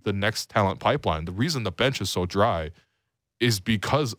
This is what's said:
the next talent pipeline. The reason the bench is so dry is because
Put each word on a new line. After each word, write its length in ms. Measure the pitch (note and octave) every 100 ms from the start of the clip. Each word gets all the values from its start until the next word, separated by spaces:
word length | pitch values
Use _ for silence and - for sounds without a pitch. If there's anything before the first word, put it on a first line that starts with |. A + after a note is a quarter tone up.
the 100 | A2
next 380 | G2+ G2+ - -
talent 300 | A2+ G2 E2
pipeline. 440 | - C#3 G2 D#2
The 80 | E2+
reason 300 | F2+ B2+ C3+
the 100 | G#2
bench 300 | E2+ B2+ C3+
is 80 | G2+
so 160 | F#2 F2+
dry 440 | G2 A2 E2+ D#2+ - _ _ _ _ _ -
is 200 | A#2+ G#2
because 520 | G2+ A2 - C#3+ C#3